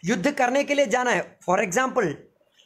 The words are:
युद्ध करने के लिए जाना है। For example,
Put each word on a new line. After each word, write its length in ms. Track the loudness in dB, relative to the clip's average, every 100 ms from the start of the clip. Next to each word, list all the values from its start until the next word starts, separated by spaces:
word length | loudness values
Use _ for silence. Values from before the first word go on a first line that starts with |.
युद्ध 280 | -4 0 0
करने 320 | 0 0 0
के 100 | 0
लिए 120 | 0 2
जाना 240 | 0 0
है। 280 | -2 -4 -8 -2
For 140 | 0 0
example, 460 | 0 0 0 -2 -4 -14 _ _ _